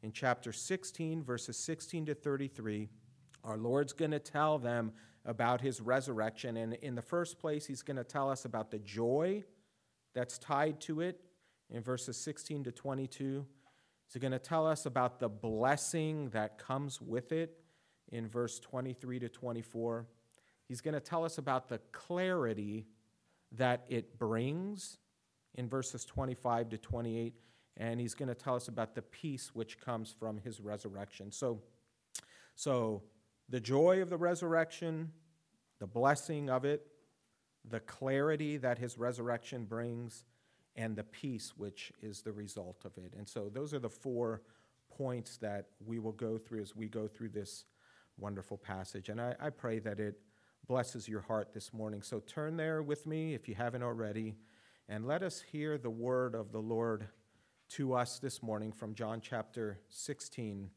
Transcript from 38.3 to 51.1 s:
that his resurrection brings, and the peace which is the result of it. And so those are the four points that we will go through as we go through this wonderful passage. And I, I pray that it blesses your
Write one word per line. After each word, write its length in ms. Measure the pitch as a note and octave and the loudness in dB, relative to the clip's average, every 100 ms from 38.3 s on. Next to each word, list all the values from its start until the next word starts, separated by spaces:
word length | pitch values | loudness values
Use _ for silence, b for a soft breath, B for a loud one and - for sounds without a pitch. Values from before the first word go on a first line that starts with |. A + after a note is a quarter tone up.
| D3+ D3+ D3 | 2 0 0
that 220 | B2+ A#2+ | 2 2
his 200 | A#2+ A2 | 0 0
resurrection 680 | A#2+ A#2+ A#2 A#2 - C3+ G#2+ | 0 0 0 0 -2 -6 -4
brings, 580 | A2+ A#2+ A#2 A#2+ - - b b b b - | -2 -2 -4 -6 -12 -20 b b b b -4
and 180 | A2+ G#2+ | -2 -2
the 80 | |
peace 540 | G#2+ - C#3+ A#2 - - | -6 -6 -4 -4 -6 -8
which 340 | G#2 F#2+ - - | -8 -8 -14 -12
is 200 | G#2+ G2+ | -10 -8
the 100 | G#2+ | -8
result 540 | G#2 G#2 G#2 F2+ F2+ G2 | -8 -8 -8 -8 -10 -14
of 120 | - | -12
it. 160 | F2+ | -14
And 140 | G2 G#2 | -12 -8
so 220 | - G2+ | -6 -4
those 240 | A2 D3 | -4 -4
are 60 | C#3+ | -2
the 100 | A#2 | -4
four 520 | - C3+ A#2+ A#2+ A2 b b b b _ | -4 -2 0 0 0 b b b b _
points 460 | - C3+ B2 A2 - | -4 -2 -2 -6 -6
that 280 | G#2+ G2+ G2 _ G#2+ | -4 -4 -6 _ -6
we 140 | A2+ | -4
will 140 | A2 | -2
go 240 | G#2 A#2 A2 | -2 -2 -2
through 240 | A2 A2+ | -4 -6
as 160 | G2 G#2+ | -6 -6
we 100 | A2 | -6
go 220 | A2 G#2+ | -2 -4
through 200 | - A2+ | -4 -6
this 360 | G#2+ G2 - - b b b b - | -4 -6 -10 -16 b b b b -8
wonderful 400 | G2+ G2 F#2 G2+ | -6 -4 -6 -10
passage. 520 | - F#2+ F#2+ G2+ F#2 | -6 -6 -4 -8 -6
And 100 | G#2+ | -2
I, 160 | A#2+ - | -2 -2
I 120 | D3+ | -4
pray 300 | B2 B2 A2+ | -2 -2 0
that 200 | A2 G2+ | -2 -2
it 180 | G#2 G2+ _ b b b - | -2 -4 _ b b b 0
blesses 440 | B2+ A#2+ A#2+ | 2 2 -4
your 120 | G#2 | -4